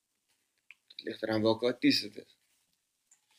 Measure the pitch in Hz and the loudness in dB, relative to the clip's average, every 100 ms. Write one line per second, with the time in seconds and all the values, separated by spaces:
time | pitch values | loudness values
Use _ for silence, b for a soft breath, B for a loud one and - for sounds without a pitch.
0 | _ _ _ _ _ _ _ - _ - | _ _ _ _ _ _ _ -20 _ -14
1 | - 113 110 110 110 110 123 127 147 127 | -12 -8 -4 0 2 2 -2 2 2 2
2 | 104 101 - _ _ _ _ _ _ _ | 0 -14 -20 _ _ _ _ _ _ _
3 | _ _ _ | _ _ _